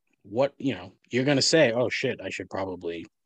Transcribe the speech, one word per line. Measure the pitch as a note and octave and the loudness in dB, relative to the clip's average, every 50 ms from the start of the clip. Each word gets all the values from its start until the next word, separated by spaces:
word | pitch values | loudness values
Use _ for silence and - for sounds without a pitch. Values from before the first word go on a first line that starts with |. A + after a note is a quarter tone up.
| _ _ _ _ _ | _ _ _ _ _
what, | G2 G2 A2+ C#3 C#3 - - | -6 -2 0 0 0 0 -4
you | - C#3 A2 | -4 -4 -4
know, | F2+ F#2+ G2 - _ _ _ | -4 -6 -14 -18 _ _ _
you're | - A#2+ C3 | -2 0 2
gonna | C#3+ C#3+ C3+ A#2+ | 2 4 4 4
say, | - - D#3+ D3+ A#2+ A2+ | 4 6 6 6 6 4
"Oh, | A#2+ B2+ G2+ | 2 0 0
shit, | - - - C3 G#2+ - F#2+ | 0 -2 -2 -2 -2 -4 -6
I | F#2+ | -8
should | - - G2 F#2 | -8 -8 -8 -8
probably | - F#2+ F#2+ F#2+ F2+ F2 F2 E2+ E2+ E2 E2 - _ _ _ | -6 -4 -4 -4 -6 -6 -6 -6 -6 -8 -10 -14 _ _ _